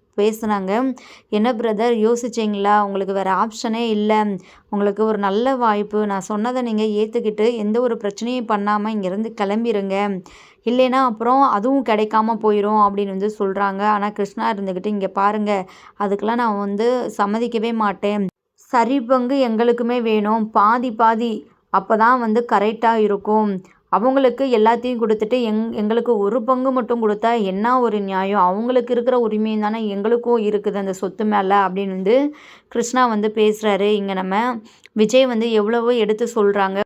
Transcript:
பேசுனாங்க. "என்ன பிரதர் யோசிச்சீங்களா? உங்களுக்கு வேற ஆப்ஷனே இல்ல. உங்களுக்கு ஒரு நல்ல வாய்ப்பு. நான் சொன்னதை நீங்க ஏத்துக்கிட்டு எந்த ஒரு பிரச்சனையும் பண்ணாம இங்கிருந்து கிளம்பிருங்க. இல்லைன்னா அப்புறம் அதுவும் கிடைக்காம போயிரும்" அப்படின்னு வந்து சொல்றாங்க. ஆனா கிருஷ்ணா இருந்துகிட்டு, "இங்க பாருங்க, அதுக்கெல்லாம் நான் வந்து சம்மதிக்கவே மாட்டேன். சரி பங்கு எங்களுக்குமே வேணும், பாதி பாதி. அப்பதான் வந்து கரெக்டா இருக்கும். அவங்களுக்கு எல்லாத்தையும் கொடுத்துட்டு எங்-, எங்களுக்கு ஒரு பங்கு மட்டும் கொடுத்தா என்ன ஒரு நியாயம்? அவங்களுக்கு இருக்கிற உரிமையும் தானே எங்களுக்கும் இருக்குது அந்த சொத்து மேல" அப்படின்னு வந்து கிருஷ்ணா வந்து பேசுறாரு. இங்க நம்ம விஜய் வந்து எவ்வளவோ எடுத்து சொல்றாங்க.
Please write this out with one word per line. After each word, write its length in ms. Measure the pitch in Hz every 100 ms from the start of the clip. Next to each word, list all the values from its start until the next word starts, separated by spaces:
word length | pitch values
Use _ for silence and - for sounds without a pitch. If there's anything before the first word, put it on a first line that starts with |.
| _ -
பேசுனாங்க. 540 | 208 220 214 202 190 214 262 247 - - _
"என்ன 160 | 214 233
பிரதர் 420 | 233 226 208 240 233
யோசிச்சீங்களா? 800 | 220 233 247 226 214 202 202 208
உங்களுக்கு 320 | 202 196 190
வேற 160 | 196 190 185
ஆப்ஷனே 480 | 220 214 240 226 233
இல்ல. 220 | 214 214 220 214 185 - - _
உங்களுக்கு 340 | 202 202 202
ஒரு 160 | 220 208
நல்ல 360 | 202 196 254 262
வாய்ப்பு. 440 | 233 208 208 214 208
நான் 220 | 196 185
சொன்னதை 340 | 208 233 254
நீங்க 240 | 233 214 214
ஏத்துக்கிட்டு 540 | 208 220 233 214 208 220 240
எந்த 200 | 208 220
ஒரு 160 | 247 233
பிரச்சனையும் 520 | 208 202 233 254 226
பண்ணாம 420 | 208 208 208 208
இங்கிருந்து 400 | 214 185 196 220 220
கிளம்பிருங்க. 600 | 196 214 233 208 196 196 202 190 - - - _ -
இல்லைன்னா 360 | 247 254 262 254
அப்புறம் 380 | 220 233 262 277
அதுவும் 360 | 208 233 277 240
கிடைக்காம 500 | 214 214 220 220 220
போயிரும்" 460 | 214 208 208 214
அப்படின்னு 340 | 202 202 196 190
வந்து 160 | 208
சொல்றாங்க. 500 | 214 196 190 202 196 208
ஆனா 200 | 208 208
கிருஷ்ணா 380 | 208 196 - 226
இருந்துகிட்டு, 420 | 202 196 185 208
"இங்க 180 | 208 190
பாருங்க, 380 | 196 202 214 208 202 185 - - _
அதுக்கெல்லாம் 420 | 202 202 208 240
நான் 180 | 233 202
வந்து 280 | 202 202 233 247 226
சம்மதிக்கவே 600 | 214 202 220 240 226 233
மாட்டேன். 520 | 226 208 190 202 208 190 - _ _ _
சரி 260 | 240 226 277
பங்கு 340 | 233 262 247 277
எங்களுக்குமே 580 | 247 220 240 233 233 247
வேணும், 440 | 226 214 208 220 214
பாதி 400 | 226 208 240 254
பாதி. 420 | 220 226 226 233 214 - _ _
அப்பதான் 460 | 190 190 220 226 254
வந்து 220 | 226 220 240
கரெக்டா 460 | 214 208 226 233 226
இருக்கும். 520 | 208 202 202 214 214 190 - _ _
அவங்களுக்கு 520 | 190 247 269 254 240 269
எல்லாத்தையும் 480 | 233 220 233 247 240
கொடுத்துட்டு 380 | 220 214 208 254
எங்-, 300 | 226 214 226
எங்களுக்கு 400 | 233 208 233 233 220
ஒரு 220 | 202 247
பங்கு 280 | 226 254 262
மட்டும் 300 | 254 220 240
கொடுத்தா 300 | 220 208 226 233
என்ன 240 | 190 190 226 254
ஒரு 200 | 233 208
நியாயம்? 440 | 196 190 196 202
அவங்களுக்கு 500 | 180 196 240 254 240
இருக்கிற 240 | 240 240 254
உரிமையும் 440 | 226 214 214 214
தானே 160 | 214 226 214
எங்களுக்கும் 560 | 196 214 240 240 240
இருக்குது 360 | 208 208 208 196
அந்த 140 | 190
சொத்து 320 | 185 190 185 214
மேல" 260 | 208 190 202
அப்படின்னு 340 | 190 185 196 185
வந்து 220 | 190 254 294 294 - - _
கிருஷ்ணா 340 | 233 240 254 247
வந்து 220 | 220 214
பேசுறாரு. 560 | 220 214 214 214 190 202
இங்க 200 | 208 196
நம்ம 220 | 190 185 196 247 233 - _ _ 214
விஜய் 300 | 214 254 262
வந்து 240 | 226 233
எவ்வளவோ 420 | 220 208 233 233 247
எடுத்து 300 | 208 214 233
சொல்றாங்க. 480 | 226 202 202 190 190